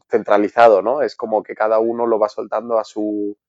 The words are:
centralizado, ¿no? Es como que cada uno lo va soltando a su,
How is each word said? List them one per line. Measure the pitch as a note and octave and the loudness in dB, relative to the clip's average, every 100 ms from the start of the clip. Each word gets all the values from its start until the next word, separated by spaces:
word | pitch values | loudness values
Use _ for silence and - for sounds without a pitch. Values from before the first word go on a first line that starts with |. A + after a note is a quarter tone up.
| - | -4
centralizado, | A2+ G#2 G#2 G#2 A#2+ A#2 G2 | -4 0 0 0 4 6 6
¿no? | G#2+ D3 | 2 -2
Es | A#2 | -4
como | - A2+ G#2+ | -6 -4 -4
que | - | -4
cada | A2+ A2 A2 | -4 0 0
uno | A#2 A#2 A#2 | 0 -2 -2
lo | A2 | 0
va | G#2 | 0
soltando | - A2 A2 A#2 A2+ | -4 -8 -8 -2 -4
a | |
su, | G#2+ A2 G#2 G#2 G#2 G#2 | -4 -6 -6 -4 -6 -10